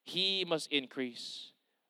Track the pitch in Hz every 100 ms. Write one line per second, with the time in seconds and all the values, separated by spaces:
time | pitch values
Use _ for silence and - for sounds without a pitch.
0 | - 165 190 190 175 160 - 147 127 -
1 | 127 117 - - - - _ _